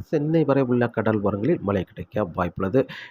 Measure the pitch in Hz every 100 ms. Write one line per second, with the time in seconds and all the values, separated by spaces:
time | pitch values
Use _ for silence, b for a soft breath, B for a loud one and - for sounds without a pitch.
0 | - 160 151 165 139 135 127 123 117 -
1 | 110 107 98 98 117 170 92 101 85 -
2 | 90 - 98 80 90 - 95 131 131 B
3 | B